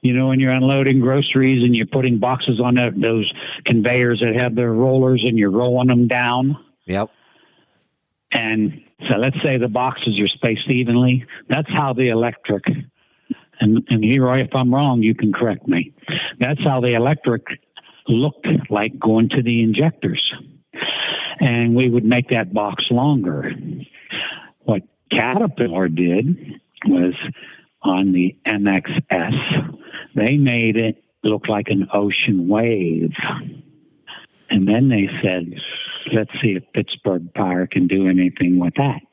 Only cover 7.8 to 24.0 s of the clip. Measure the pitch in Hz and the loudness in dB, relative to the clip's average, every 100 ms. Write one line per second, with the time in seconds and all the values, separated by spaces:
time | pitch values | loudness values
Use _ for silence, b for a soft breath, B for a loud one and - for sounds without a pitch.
7.8 | b _ _ _ _ - 113 110 107 - | b _ _ _ _ -4 -2 0 -2 -4
8.8 | _ _ - 104 127 131 160 131 120 110 | _ _ -4 0 0 -2 -2 0 -2 -2
9.8 | 127 - - 104 101 - 120 110 - 127 | -2 -4 -4 -2 -2 -2 -4 -4 -2 -2
10.8 | 123 120 127 127 120 B - 131 156 - | 2 2 4 2 -2 B -6 -4 -2 -2
11.8 | 143 120 127 113 117 110 - 101 - - | -2 0 0 2 -2 -4 -4 -4 -2 -4
12.8 | - _ B B B B B _ 107 110 | -6 _ B B B B B _ 2 2
13.8 | - 113 107 135 127 131 131 135 127 131 | 2 0 2 2 2 2 0 0 2 2
14.8 | 143 120 107 113 107 98 117 95 - 85 | 2 2 2 2 0 0 -2 -2 -2 -2
15.8 | - _ B B B B 123 151 156 131 | -2 _ B B B B -4 0 0 0
16.8 | 123 117 123 151 - 117 - - _ - | 0 2 2 0 0 -2 -4 -16 _ -20
17.8 | B B - 113 151 - - 160 - 107 | B B -2 0 0 -2 -2 -2 0 -2
18.8 | 107 - - 110 117 139 120 117 113 107 | -2 -2 0 2 2 0 0 0 2 2
19.8 | 156 - 95 85 - - - - _ B | 0 0 -6 -2 -4 -6 -18 -20 _ B
20.8 | B B B B B B 135 117 117 117 | B B B B B B 0 2 2 2
21.8 | 127 120 107 123 123 117 98 101 104 95 | 4 2 2 0 0 -2 -2 -2 -2 -2
22.8 | - 120 139 143 92 73 - - - - | -2 0 2 2 0 -4 -6 -8 -10 -12
23.8 | - B | -14 B